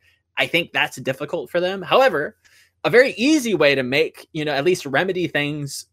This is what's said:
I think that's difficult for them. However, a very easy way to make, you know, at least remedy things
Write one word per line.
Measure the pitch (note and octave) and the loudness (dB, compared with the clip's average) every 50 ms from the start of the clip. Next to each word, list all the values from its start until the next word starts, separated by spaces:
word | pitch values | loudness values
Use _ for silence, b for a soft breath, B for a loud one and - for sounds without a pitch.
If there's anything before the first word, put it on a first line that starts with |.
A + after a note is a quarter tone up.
| b b b b b b - - | b b b b b b -4 -4
I | C3+ | -4
think | C3 - E3+ E3+ - - | 0 0 -2 -2 -2 -4
that's | C3+ D3 D3 - | -4 -4 -4 -4
difficult | C3+ A#2+ B2+ - - - - - E3 B2 - | -8 -6 -6 -6 -6 -6 -6 -6 -8 -8 -4
for | - F3 | -4 -2
them. | F3+ F3+ G3 G3 | -2 -2 -4 -6
However, | D#3 C#3+ E3 A3+ C4+ C4 F3 C#3 D3 G#3 - _ b b b b b b b _ - | -4 2 4 4 4 4 2 0 -4 -6 -10 _ b b b b b b b _ -2
a | D#3 | 4
very | E3+ A#3+ C#4 A#3+ | 4 6 4 4
easy | - - A#3+ D4 D#4+ D4+ A#3+ A#3 F#3+ | 2 0 2 2 2 2 2 0 0
way | D3 D3+ C#3+ C#3 | 4 4 4 4
to | C3+ | 2
make, | B2+ B2 C3+ D3 D#3+ - - - - _ - | 0 0 0 0 0 -2 -4 -14 -20 _ -8
you | D#3 D3+ | -6 -4
know, | D3+ | -2
at | C#3 C#3 C#3+ | -2 0 0
least | F3+ F#3 F3+ - | 0 0 0 -4
remedy | C#3 B2+ C#3+ F3+ F#3 E3 F3+ F3 D3 | -2 -2 -2 0 0 -2 -4 -4 -2
things | - D3 D3 C#3+ D3+ D3 C#3+ C#3 - - - _ | -2 -2 -2 -2 -6 -8 -8 -10 -10 -14 -16 _